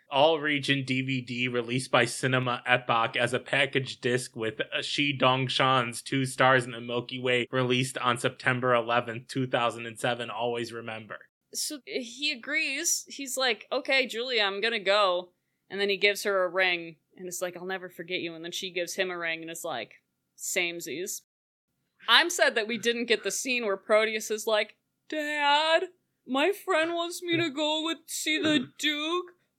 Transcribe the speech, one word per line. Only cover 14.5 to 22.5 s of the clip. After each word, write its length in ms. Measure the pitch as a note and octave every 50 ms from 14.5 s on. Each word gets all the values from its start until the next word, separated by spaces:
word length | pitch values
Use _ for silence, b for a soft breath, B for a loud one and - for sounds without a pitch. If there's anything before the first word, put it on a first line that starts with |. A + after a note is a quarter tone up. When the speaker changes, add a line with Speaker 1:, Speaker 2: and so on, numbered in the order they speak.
| G3 G3+
Speaker 2:
gonna 160 | G3+ A#3 A#3 A3
go." 520 | F3+ G3 G3 G#3 G#3 F#3 F3+ F3+ F3+ - _ _ _ _ _ _ _
And 140 | - F#3+ G3
then 80 | G3+ G3+
he 80 | G3
gives 240 | F#3 G3+ G#3 G3+ G3 -
her 180 | G#3+ G3 F#3+ F#3
a 40 | F3+
ring, 480 | E3 F#3+ F#3 F3+ F3 E3+ E3+ E3 D#3+ _ _ _ _
and 100 | - F#3
it's 140 | F3+ F3 -
like, 160 | F#3 F3+ F3
"I'll 80 | F3 F3+
never 240 | F#3 F#3+ F#3 F3+ F3+
forget 300 | - - E3+ E3+ F#3 E3+
you." 160 | - E3+ E3
And 100 | D#3+ E3
then 60 | E3+
she 180 | F3 - G3 F#3
gives 240 | F3 F3+ E3+ E3+ -
him 160 | G3 F#3+ F#3
a 80 | F3
ring, 240 | F3 E3+ E3 E3 E3
and 80 | E3 D#3+
it's 140 | E3 - -
like, 300 | E3+ C#3+ A#2 G#2+ - - - _ _ _ _ _ _ _
"Samesies." 840 | - - - - F#3+ F3 E3+ E3+ E3+ E3 E3 B2 D#3+ F#3 G#3+ - - _ _ _ _ _ _ _ _ _ _ _ _ _ _ _ _ -
I'm 220 | - A#3 C4 D#4+ E4+
sad 240 | - - D#4+ C#4